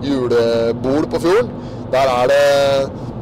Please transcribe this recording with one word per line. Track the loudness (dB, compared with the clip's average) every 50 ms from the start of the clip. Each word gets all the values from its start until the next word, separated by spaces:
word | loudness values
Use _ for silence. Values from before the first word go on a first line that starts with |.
| -4
julebord | -4 -2 -2 0 2 2 2 2 2 2 0 0 -2 -2 -2 -2 -2 0 0 -2 -2
på | -4 -2
fjorden. | 0 2 2 2 0 -2 -6 -10 -12 -12 -12 -12 -8 -4 0
Der | 0 2 2
er | 2 2 2
det, | 4 4 4 4 4 4 4 2 2 2 0 -2 -4 -6 -10 -12 -12 -10 -10